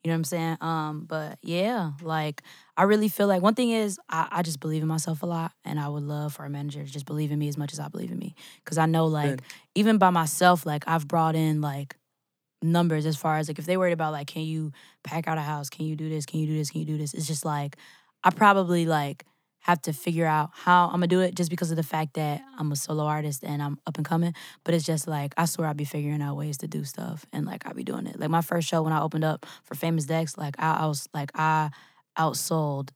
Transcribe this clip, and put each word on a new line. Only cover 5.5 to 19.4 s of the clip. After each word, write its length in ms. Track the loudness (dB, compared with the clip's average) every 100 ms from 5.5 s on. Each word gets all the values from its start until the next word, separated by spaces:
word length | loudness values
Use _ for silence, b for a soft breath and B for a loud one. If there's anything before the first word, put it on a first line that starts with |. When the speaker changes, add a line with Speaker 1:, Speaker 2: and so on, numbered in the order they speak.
| _
Speaker 1:
and 160 | -6 -4
I 80 | -2
would 140 | -4
love 320 | -4 -4 -4
for 100 | -6
a 60 | -8
manager 340 | -6 -6 -8
to 60 | -10
just 140 | -10 -6
believe 260 | -2 0
in 60 | 0
me 100 | -2
as 80 | -2
much 160 | -6
as 80 | -6
I 80 | -8
believe 220 | -8 -6
in 80 | -6
me. 160 | -8 -12 B B -4
'Cause 100 | 2
I 80 |
know, 220 | 4 4 4
like, 240 | 2 0
Speaker 2:
Good. 120 | -2 B B B
Speaker 1:
even 220 | 2 4 8
by 140 | 6
myself, 560 | 6 0 6 6 6 2
like, 180 | -4 0
I've 220 | 0 2
brought 260 | 2 4
in, 280 | 4 2 2
like, 340 | 0 -4 -10 -14 _ _ _ _ _ _
numbers 440 | 2 4 4 2 0
as 100 | 0
far 220 | 0 0
as, 100 | -2
like, 100 | -6
if 80 | -2
they 100 | 2
worried 140 | 2
about, 200 | 2 -2
like, 160 | -4 -8
"Can 140 | -8
you 300 | -4 -4 -6 B B B
pack 240 | -6 -4 -2
out 100 | -2
a 40 |
house? 280 | -2 -4 -6
Can 160 | -6 -6
you 100 | -4
do 120 | -4
this? 180 | -4 -4
Can 140 | -2
you 60 | 0
do 80 | 0
this? 140 | -2
Can 100 | -4
you 60 | -4
do 120 | -4
this?" 160 | -4
It's 120 | -4 -4
just, 180 | -4
like, 320 | -2 -4 -4 -10 B B B _
I 60 | 2
probably, 560 | 8 8 8 4 2 4
like, 380 | 2 0 -8 -18 _